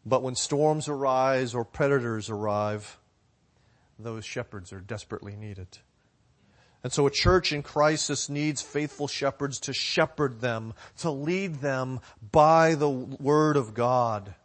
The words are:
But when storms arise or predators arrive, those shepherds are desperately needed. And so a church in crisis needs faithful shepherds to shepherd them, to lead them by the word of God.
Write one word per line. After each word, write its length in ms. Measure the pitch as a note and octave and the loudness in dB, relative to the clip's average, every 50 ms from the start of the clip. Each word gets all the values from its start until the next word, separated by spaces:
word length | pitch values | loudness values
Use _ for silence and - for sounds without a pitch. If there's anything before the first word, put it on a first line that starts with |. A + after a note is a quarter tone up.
| _ A2 | _ 2
But 140 | B2+ B2 | 0 0
when 140 | B2+ C3 B2 | 0 -2 -6
storms 520 | - - - D3+ C#3+ D3+ D3+ D3+ D#3 C#3+ D3+ | -6 -4 -2 0 2 2 2 2 0 -4 -6
arise 640 | D3 C3+ C#3 C3+ C3 C3 C3 C3+ C3+ B2+ C3 A#2+ | -6 -2 -2 0 2 2 2 2 2 0 -2 -2
or 120 | A2 B2 A#2 | -4 -6 -6
predators 640 | _ - - D3+ C#3 C#3+ C3+ A#2+ A#2 A2 A2 G#2 - | _ -2 -2 0 2 2 0 0 -2 -6 -6 -6 -8
arrive, 680 | A2 G2+ G#2+ G#2+ G#2 G#2 G#2 G#2 G#2+ G#2 G2+ - - _ _ _ _ _ _ _ _ _ _ _ _ _ _ _ _ _ _ _ _ - | -6 -4 -2 -2 0 0 0 -2 -4 -6 -8 -14 -20 _ _ _ _ _ _ _ _ _ _ _ _ _ _ _ _ _ _ _ _ -14
those 260 | G#2+ A#2 A2 A2 G#2 | -12 -10 -10 -10 -12
shepherds 480 | - - B2+ A#2 _ - G2+ F2+ - | -10 -8 -10 -10 _ -12 -16 -14 -14
are 80 | F#2+ F#2+ | -16 -16
desperately 540 | F#2 G2+ A#2 G#2 - _ A2 - - G2+ G2+ | -12 -10 -12 -12 -8 _ -10 -10 -10 -14 -14
needed. 440 | G#2 G#2+ G#2+ G2+ F#2+ F#2 - - - _ _ _ _ _ _ _ _ _ _ _ _ _ _ _ _ _ _ _ _ - | -14 -14 -14 -14 -14 -16 -18 -18 -20 _ _ _ _ _ _ _ _ _ _ _ _ _ _ _ _ _ _ _ _ -8
And 80 | C3 | -4
so 160 | - D#3 C#3+ C#3 | 0 2 2 2
a 20 | |
church 420 | C#3 - - F3+ F#3 F#3 - - | 2 4 4 6 6 6 4 0
in 120 | D#3 D3 C#3+ | -4 -4 -6
crisis 640 | - - D3+ D3 D3+ D#3 D3 - - C#3+ - - - | -4 2 4 4 4 4 2 -2 -4 -4 -4 -4 -6
needs 340 | C#3+ C#3+ D3+ D3+ D3 B2 | -4 -2 -2 -2 -2 -4
faithful 460 | - - - D3 D3+ D3 - - D3 C3+ | -8 -4 -4 -4 -4 -4 -6 -8 -8 -6
shepherds 500 | - - C#3+ C#3 - - C#3+ C#3 C3 - | -4 -2 -2 -2 -2 -2 -6 -4 -4 -8
to 120 | - - | -8 -6
shepherd 680 | B2+ - - - - F3 D#3+ D3+ - - D3+ C3 A#2+ A2 | -6 -6 -4 -2 2 2 2 0 0 -2 -2 -2 -2 -4
them, 340 | B2 B2 A2+ A2+ A2 A2 - - - - _ - | -4 -4 -4 -4 -6 -10 -14 -16 -20 -20 _ -6
to 120 | - E3+ | -4 -4
lead 460 | C#3+ C3+ C#3+ D#3 F3+ F#3+ G3 F#3 D#3 | -4 -2 -2 -2 -2 -2 -2 -4 -6
them 420 | C3+ C#3 C#3+ C3+ C3 C3 C3 C3 A#2+ - - - _ A#2 G#2 | -4 -2 -2 -2 -2 -2 -4 -6 -10 -10 -16 -20 _ -12 2
by 460 | - D3+ D3+ D#3 E3 E3 E3 D#3+ E3 | 6 8 8 8 8 8 8 6 6
the 120 | C#3+ D3+ D3 | 4 2 0
word 680 | C3+ B2+ B2+ - C3+ - C#3+ C#3 D3 D3+ D#3 D#3 D3 | 0 -2 -6 -8 -10 -4 2 4 4 6 6 6 4
of 180 | C#3+ A#2+ G#2+ G#2+ | 2 0 0 -2
God. 600 | A2+ A#2+ B2 B2+ B2 A#2+ A2+ A2 G#2 G2 G#2 F#2+ _ | 0 2 2 4 2 2 2 -2 -4 -6 -12 -18 _